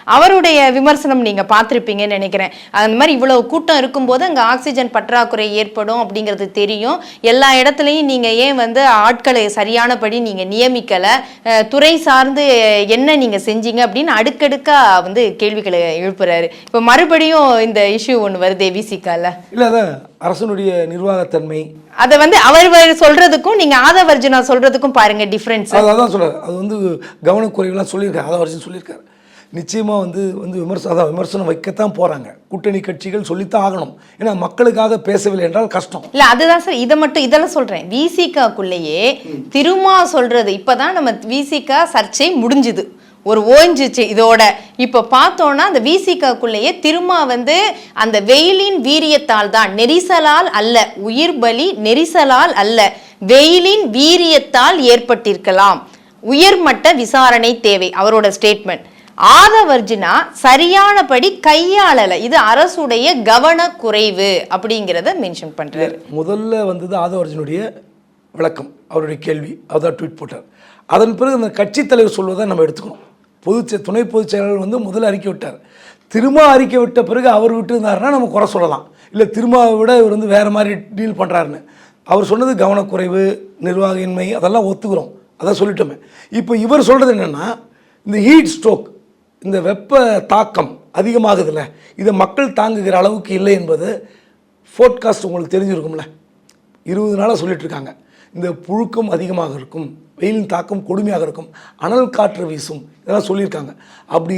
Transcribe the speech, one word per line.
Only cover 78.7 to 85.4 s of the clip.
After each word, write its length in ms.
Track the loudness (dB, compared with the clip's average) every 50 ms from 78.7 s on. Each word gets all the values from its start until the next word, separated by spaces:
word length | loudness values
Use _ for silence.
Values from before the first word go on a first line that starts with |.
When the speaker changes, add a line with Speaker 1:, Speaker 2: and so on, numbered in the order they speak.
| -4 -6 -10 _ _ _ _ _ -2
Speaker 2:
இல்ல 120 | -2 0 0 -2
திருமாவை 380 | -2 0 2 4 4 4 4 2 2
விட 100 | 2 2 4 4
இவர் 140 | 4 4 2
வந்து 120 | -2 -2 0 2
வேற 100 | 2 2 2 0
மாதிரி 160 | -2 -2 -2 -4 -8 -10 -12 -10
டீல் 220 | -8 -8 -6 -4 -4
பண்றாருன்னு. 400 | -4 -4 -2 -4 -4 -4 -8 -14 -18 _ _ _ _ _ _ _ _ -2 0
அவர் 180 | 0 0 0
சொன்னது 220 | 0 0 0 0 0 0 0
கவனக்குறைவு, 600 | 0 0 0 -2 -4 -6 -6 -6 -4 -2 -2 -2 -2 -4 -6 -10 -18 _ -10 -8
நிர்வாகமின்மை, 600 | -6 -4 -2 -2 -2 -2 -4 -6 -6 -6 -6 -6 -6 -4 -2
அதெல்லாம் 300 | -2 0 0 0 -2 -2
ஒத்துக்கிறோம், 400 | -4 -6 -6 -6 -6 -6 -6 -8 -14 -20 _ _ _ -8